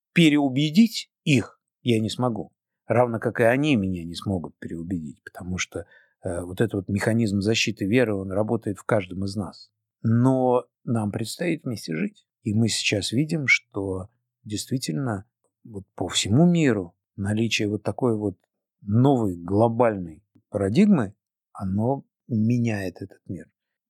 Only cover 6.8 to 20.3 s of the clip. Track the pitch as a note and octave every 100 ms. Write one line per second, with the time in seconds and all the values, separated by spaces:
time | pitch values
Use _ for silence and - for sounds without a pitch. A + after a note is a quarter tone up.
6.8 | F#2+ G2 A#2 A2+ G#2+ G2 G2+ A2+ - -
7.8 | F#2+ B2+ A2+ G2+ F#2+ F#2+ A2 A2+ G#2+ F#2+
8.8 | - A2 F#2 F2+ G2 G#2 E2 - - _
9.8 | _ _ A2+ A#2 B2+ C3 B2+ B2 - _
10.8 | - A2+ G#2 F#2+ A2+ - F3 D#3 C3 A2
11.8 | - D#3+ G#3 - _ _ A2+ G#2+ A2+ -
12.8 | - G#2 - A#2 D#3 E3 C3 - _ G2+
13.8 | G2 F#2 F#2 _ _ _ G#2+ G#2 - C3
14.8 | - D#3 C3 G2 - _ _ _ A#2+ G2+
15.8 | - - F2+ - G2 B2 F3 E3+ C#3+ G#2
16.8 | F2+ _ _ - G2 G#2+ A2+ - G#2 G#2
17.8 | - F#2+ B2+ A2 G#2 - _ _ _ _
18.8 | G#2 A2 C3+ C3 G#2 F2 F2 G2+ A#2 A#2
19.8 | A#2+ G2+ E2+ D#2 _